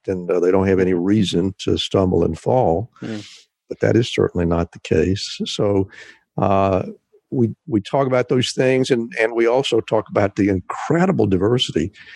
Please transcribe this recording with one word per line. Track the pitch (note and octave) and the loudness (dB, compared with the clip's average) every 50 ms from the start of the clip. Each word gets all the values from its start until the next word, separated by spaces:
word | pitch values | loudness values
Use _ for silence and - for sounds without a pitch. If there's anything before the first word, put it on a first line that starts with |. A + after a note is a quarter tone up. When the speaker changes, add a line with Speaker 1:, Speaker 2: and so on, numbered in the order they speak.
| _ | _
Speaker 1:
and, | - F#2+ F2+ F2+ F2 | -6 -6 -6 -2 -2
uh, | F2+ F2+ | 0 2
they | E2+ F#2 | 2 2
don't | F#2+ F#2+ F#2+ | 2 2 2
have | G2 F#2+ F#2 | 2 2 2
any | F#2 F#2 F#2 | 2 2 0
reason | E2+ F2 G2 G#2 A2+ F#2+ - - E2+ F#2 F#2+ F#2+ | 0 0 0 2 2 0 0 0 -2 -2 -2 -6
to | - - F#2+ F2+ | -4 -4 -2 -2
stumble | F2+ - - - G2+ F#2+ F#2 F#2 E2+ E2+ | -2 -2 0 0 2 2 2 2 2 0
and | E2 E2 - | 0 -2 -4
fall. | - - A#2+ C3 A#2 E2+ E2 F2+ A#2 - _ - | -2 -2 0 2 2 0 0 -2 -4 -8 _ -14
Speaker 2:
Mm. | B2+ A#2 A2 G#2 G2+ - - - - _ _ _ _ | -12 -10 -10 -10 -12 -16 -20 -20 -20 _ _ _ _
Speaker 1:
But | _ - - | _ -6 -2
that | - G#2+ G#2+ | 0 2 2
is | A2+ B2 | 2 0
certainly | - - - G2 - - F2+ F2 | 0 0 -2 -2 0 0 -2 0
not | E2 E2+ E2 E2 - | 0 0 0 -2 -4
the | - - | -8 -14
case. | - - - D#2+ E2+ F2+ F#2+ G2 - - - - - | -4 -2 0 2 2 2 0 -2 -4 -10 -8 -8 -8
So, | - - - A2 G2+ G2+ G2 F#2+ - - - - - - _ _ _ _ | -6 -4 -2 0 0 2 0 0 -2 -8 -18 -20 -20 -20 _ _ _ _
uh, | - G2 G2 G2 G2 G2 G2 F#2+ F#2 - G#3+ G#3 - _ _ _ _ _ _ | -4 0 0 2 2 2 2 0 0 -2 -6 -12 -16 _ _ _ _ _ _
we, | - C3 A#2 A2 A2+ - _ | -2 0 0 -2 -2 -8 _
we | D#3 A#2 G2+ | -4 -4 -4
talk | - - - C3+ C#3 | -2 -2 -2 -2 0
about | B2+ B2+ B2+ A#2+ - | 2 0 0 0 0
those | C3+ B2+ A#2+ - - | 0 0 0 -2 -2
things, | - C3 C3 C3 B2+ B2+ - | 0 2 2 2 2 2 2
and, | C3+ A#2 A#2 B2 - - | 0 0 0 -4 -2 0
and | A2 A#2 A#2 | 0 0 2
we | A#2 A#2 | 2 2
also | A2+ B2 C3 - - A#2+ A2+ | 4 2 2 2 2 0 0
talk | - - A2+ G#2+ - | 0 0 -2 -2 -2
about | - G2 G#2 G2+ F#2+ - | -2 -2 0 0 0 0
the | - G2 G#2 | 0 0 0
incredible | G2 F#2 - - - - - - D3+ E3+ F#3 F#3+ D#3 A#2+ A2 | 0 -2 -4 -8 -10 -10 -4 -2 0 2 2 2 2 2 2
diversity | G2+ F#2+ F2 G2 A2 B2 C3 - - - D#2+ E2 G2 - - - - - | 2 2 2 2 0 0 0 -2 -2 -2 -4 -4 -4 -8 -14 -20 -20 -20